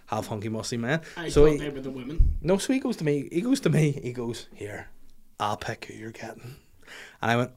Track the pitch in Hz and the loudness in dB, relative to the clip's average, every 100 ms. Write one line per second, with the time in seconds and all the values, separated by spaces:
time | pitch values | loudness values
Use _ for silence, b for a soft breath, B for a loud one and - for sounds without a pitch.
0 | B 110 - 110 113 110 104 120 117 160 | B -4 -4 -4 -4 -6 -4 -4 0 -2
1 | 160 B 160 147 151 147 147 135 135 131 | -4 B 0 8 8 8 -2 -6 -8 -10
2 | 127 156 - - 151 196 - 269 269 220 | -2 4 4 4 2 2 2 0 0 -2
3 | 156 147 135 165 233 269 180 151 151 143 | 0 -2 -2 -2 0 2 4 4 4 0
4 | 123 123 120 117 - - 101 98 - - | -6 -6 -6 -6 -10 -12 -12 -10 -14 -16
5 | - - - - 107 104 - 110 - 107 | -18 -20 -16 -4 -2 -2 -6 -10 -10 -14
6 | 110 113 113 - 120 139 _ - B B | -14 -12 -14 -14 -16 -20 _ -20 B B
7 | B B 113 120 123 | B B 0 2 2